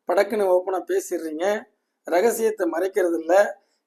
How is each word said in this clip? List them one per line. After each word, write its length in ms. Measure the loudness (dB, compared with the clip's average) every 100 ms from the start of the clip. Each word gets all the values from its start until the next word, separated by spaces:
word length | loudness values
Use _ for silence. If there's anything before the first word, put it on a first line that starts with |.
| -2
படக்குன்னு 540 | 0 0 0 2 2
ஓப்பனா 200 | 0 -6 -2
பேசிடுறீங்க, 760 | -4 -2 -8 -6 -4 -2 -4 -8 _ _ _
ரகசியத்தை 640 | -2 2 2 2 -2 0 -2
மறைக்கிறது 500 | -2 -2 0 0 -2
இல்ல. 420 | 2 4 2 -2 _ _